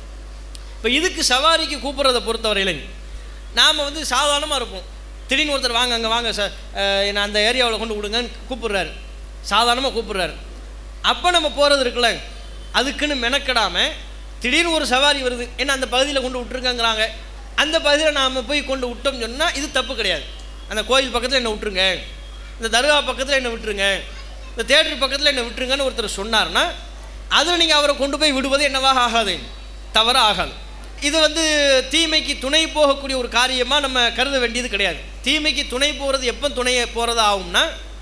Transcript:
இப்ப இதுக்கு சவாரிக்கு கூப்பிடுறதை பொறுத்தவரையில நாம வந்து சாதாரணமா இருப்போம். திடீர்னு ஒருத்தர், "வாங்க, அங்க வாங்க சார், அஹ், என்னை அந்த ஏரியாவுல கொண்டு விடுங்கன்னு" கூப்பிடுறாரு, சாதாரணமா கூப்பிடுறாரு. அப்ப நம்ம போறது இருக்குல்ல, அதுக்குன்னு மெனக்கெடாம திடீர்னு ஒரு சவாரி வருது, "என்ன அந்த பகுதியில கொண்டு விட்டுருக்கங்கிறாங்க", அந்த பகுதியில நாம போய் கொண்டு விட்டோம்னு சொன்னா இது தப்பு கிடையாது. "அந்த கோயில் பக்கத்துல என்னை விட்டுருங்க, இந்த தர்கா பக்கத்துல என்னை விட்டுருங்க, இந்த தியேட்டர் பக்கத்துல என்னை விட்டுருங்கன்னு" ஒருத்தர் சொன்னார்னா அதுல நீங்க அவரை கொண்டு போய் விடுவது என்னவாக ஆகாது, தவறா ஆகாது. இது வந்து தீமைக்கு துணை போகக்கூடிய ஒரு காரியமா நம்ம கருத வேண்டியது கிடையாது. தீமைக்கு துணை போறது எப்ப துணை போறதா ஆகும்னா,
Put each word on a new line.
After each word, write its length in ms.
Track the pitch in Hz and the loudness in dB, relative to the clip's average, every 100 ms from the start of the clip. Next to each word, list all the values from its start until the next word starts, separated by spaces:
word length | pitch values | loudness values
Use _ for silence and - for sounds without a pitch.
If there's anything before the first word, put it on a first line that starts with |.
| - - - - - - - - | -14 -14 -14 -14 -14 -14 -14 -4
இப்ப 140 | 226 | 0
இதுக்கு 320 | 262 359 - 302 | 2 2 0 0
சவாரிக்கு 480 | 254 302 330 320 285 | 4 4 4 2 -4
கூப்பிடுறதை 420 | 240 269 269 240 | -6 0 2 2
பொறுத்தவரையில 640 | 190 226 226 202 196 151 - - - - - - - | 0 -2 0 0 0 -2 -6 -14 -14 -14 -14 -14 -6
நாம 280 | 226 269 311 | 4 4 4
வந்து 200 | 285 294 | -2 -4
சாதாரணமா 540 | 285 254 294 285 302 285 | -2 2 4 2 0 -2
இருப்போம். 420 | 226 185 - - - - - | -4 -8 -12 -14 -16 -16 -2
திடீர்னு 300 | 269 302 269 | 0 2 0
ஒருத்தர், 140 | 254 | 0
"வாங்க, 220 | 233 247 | 0 0
அங்க 140 | 233 226 | 0 0
வாங்க 240 | 226 233 | 0 -2
சார், 200 | 202 202 - - | -2 -4 -4 -10
அஹ், 300 | 202 196 196 | -2 0 2
என்னை 180 | 202 202 | 2 0
அந்த 160 | 208 208 | 0 2
ஏரியாவுல 380 | 214 247 240 220 | 2 4 2 0
கொண்டு 160 | 226 | -2
விடுங்கன்னு" 340 | 208 208 226 240 - - | -4 -2 -4 -4 -8 -10
கூப்பிடுறாரு, 400 | 247 220 202 156 - - - - - - | -6 -2 -2 -2 -6 -14 -14 -14 -12 0
சாதாரணமா 400 | 202 240 240 269 | 2 4 2 0
கூப்பிடுறாரு. 420 | 220 196 202 165 143 - - - - - - | -2 -4 -2 -2 -4 -14 -14 -14 -14 -14 -2
அப்ப 280 | 190 254 359 | 0 2 2
நம்ம 180 | 349 311 | 2 0
போறது 340 | 254 285 277 | 2 4 4
இருக்குல்ல, 360 | 247 233 233 196 - - - - - | 2 2 0 0 -8 -14 -14 -14 -2
அதுக்குன்னு 560 | 202 262 - 294 285 233 | 0 0 -2 -2 0 0
மெனக்கெடாம 640 | 277 - 247 202 175 262 294 - - - - | 0 0 0 2 2 0 -2 -12 -14 -14 -6
திடீர்னு 300 | 240 294 339 | 0 2 2
ஒரு 160 | 320 269 | 2 2
சவாரி 360 | 247 285 285 | 4 4 2
வருது, 260 | 254 240 240 - | 0 -4 -8 -4
"என்ன 160 | 269 | -2
அந்த 140 | 269 254 | 0 0
பகுதியில 340 | 247 285 285 | 0 2 0
கொண்டு 180 | 254 254 | -2 -4
விட்டுருக்கங்கிறாங்க", 680 | 233 247 254 247 233 220 220 - - - - - | -6 -4 -2 0 0 2 -2 -4 -14 -14 -8 -2
அந்த 220 | 285 320 | 2 2
பகுதியில 320 | 285 294 311 | 4 4 4
நாம 320 | 294 262 262 | 2 0 0
போய் 220 | 226 294 | -2 -2
கொண்டு 240 | 254 269 240 | 0 -2 -4
விட்டோம்னு 320 | 240 277 262 | -2 -4 -4
சொன்னா 300 | 226 254 330 | -6 0 0
இது 220 | 269 302 | 0 -2
தப்பு 220 | 269 - | -2 -2
கிடையாது. 300 | 247 208 160 - - - - - | -2 0 0 -4 -12 -14 -14 -6
"அந்த 140 | 208 | -6
கோயில் 320 | 214 262 269 | 2 2 4
பக்கத்துல 260 | 233 240 262 | -2 0 0
என்னை 120 | 240 | 0
விட்டுருங்க, 480 | 208 208 190 190 170 - - - - - - | -2 -2 2 2 2 -6 -14 -14 -14 -14 -6
இந்த 100 | 226 | 2
தர்கா 380 | 226 277 294 262 | 4 6 4 2
பக்கத்துல 300 | 240 269 277 | -2 2 2
என்னை 120 | 247 | 0
விட்டுருங்க, 480 | 226 220 202 196 190 - - - - - | -4 -4 0 0 0 -4 -12 -14 -14 -12
இந்த 120 | - 233 | -8 4
தியேட்டர் 320 | 285 311 294 | 4 4 0
பக்கத்துல 260 | 262 277 | -2 2
என்னை 200 | 294 262 | 2 2
விட்டுருங்கன்னு" 420 | 240 240 254 269 269 | -2 -4 -2 0 0
ஒருத்தர் 300 | 254 214 - | -2 -4 -4
சொன்னார்னா 480 | 208 226 175 202 330 - - - - - - | 0 2 2 2 0 -2 -12 -14 -14 -14 0
அதுல 280 | 208 302 349 | 2 4 2
நீங்க 180 | 330 | 4
அவரை 220 | 302 294 285 | 4 4 2
கொண்டு 220 | 277 285 | 0 2
போய் 140 | 302 | 2
விடுவது 320 | 269 233 277 | 2 2 2
என்னவாக 360 | 294 262 262 262 | 2 2 4 4
ஆகாது, 380 | 240 226 208 170 - - - - - | 4 2 0 -2 -6 -14 -14 -14 -2
தவறா 280 | 220 226 254 | 2 4 4
ஆகாது. 480 | 220 185 151 - - - - - | 4 4 -2 -6 -14 -16 -16 -4
இது 200 | 285 311 | 0 4
வந்து 240 | 311 311 320 302 285 262 254 | 4 4 2 4 4 4 4
தீமைக்கு 480 | 302 330 311 277 285 | 2 4 2 0 -4
துணை 280 | 254 302 320 | 0 2 2
போகக்கூடிய 500 | 302 294 277 277 262 | 4 4 4 0 -2
ஒரு 120 | 233 | 0
காரியமா 520 | 226 254 254 247 294 | 2 2 2 2 2
நம்ம 300 | 277 254 240 | 2 2 2
கருத 280 | 226 262 277 | 2 0 2
வேண்டியது 300 | 240 233 247 | 0 -2 -2
கிடையாது. 300 | 202 196 160 - - | 0 0 -2 -8 -6
தீமைக்கு 440 | 247 302 302 285 285 | 0 0 0 -2 -2
துணை 240 | 247 285 | 0 0
போறது 280 | 262 277 262 | 0 -2 0
எப்ப 280 | 254 226 285 | 0 -2 -2
துணை 340 | 240 247 254 | 0 0 2
போறதா 420 | 233 233 240 233 208 | 0 -2 -2 2 2
ஆகும்னா, 380 | 202 180 196 320 277 - - | 2 0 0 0 -2 -12 -14